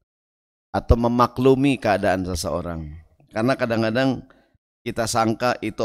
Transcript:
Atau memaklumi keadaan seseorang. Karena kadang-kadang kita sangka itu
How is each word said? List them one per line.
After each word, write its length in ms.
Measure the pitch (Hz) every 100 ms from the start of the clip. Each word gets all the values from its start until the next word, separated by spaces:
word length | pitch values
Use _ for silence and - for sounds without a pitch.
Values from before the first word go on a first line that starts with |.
| _ _ _ _ _ _ _
Atau 240 | 196 - 120
memaklumi 800 | 120 120 117 - 131 131 139 131
keadaan 480 | 110 98 98 92 90
seseorang. 720 | 90 92 78 85 82 78 78 - _ _
Karena 240 | 104 117
kadang-kadang 720 | 135 123 113 113 113 135 117 - _ _ _ _ _
kita 240 | 117 113 113
sangka 480 | 123 113 107 123 -
itu 160 | 110 104